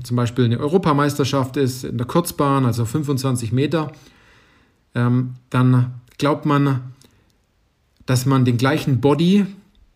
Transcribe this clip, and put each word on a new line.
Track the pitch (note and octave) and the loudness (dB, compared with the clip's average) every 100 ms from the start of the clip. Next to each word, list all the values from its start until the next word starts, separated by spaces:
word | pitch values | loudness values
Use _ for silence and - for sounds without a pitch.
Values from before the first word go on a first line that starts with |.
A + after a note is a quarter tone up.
zum | B2 B2 | -4 -2
Beispiel | A#2 B2+ | -2 0
eine | A#2+ A#2+ | 0 0
Europameisterschaft | D3 F3+ E3+ C#3+ C#3+ C#3+ C3+ C#3 B2+ D3 | 0 0 2 2 2 0 0 0 -2 -2
ist | B2+ B2+ - | -2 -2 -8
in | A#2 | -6
der | A#2+ | -2
Kurzbahn, | E3+ E3 - C#3+ C#3 B2 | -2 -2 -2 0 2 0
also | B2 | 0
fünfundzwanzig | A2+ D#3 C#3+ C3 C3+ B2 A2+ | -2 -4 -2 -2 -2 -4 -2
Meter, | B2 D3 D#3+ D3 - - _ _ _ _ _ _ _ _ A#2+ | -2 0 -2 -4 -10 -20 _ _ _ _ _ _ _ _ -2
ähm, | A#2+ B2 B2+ - - | 0 0 -2 -8 -4
dann | B2+ B2+ B2+ B2 - - - | 2 4 4 2 -4 -16 -4
glaubt | C#3+ D3 D#3+ | -2 0 0
man, | C#3+ C#3+ C3 B2+ - - _ _ _ _ _ _ _ _ _ - | 2 2 -2 -6 -18 -20 _ _ _ _ _ _ _ _ _ -2
dass | B2+ C#3 | -2 2
man | C3 | 2
den | B2 A#2 | 2 2
gleichen | C3+ D#3 D3+ B2 | 0 0 0 2
Body, | C#3 D3 E3+ G#3 F#3+ - _ _ _ | 2 2 4 2 2 -6 _ _ _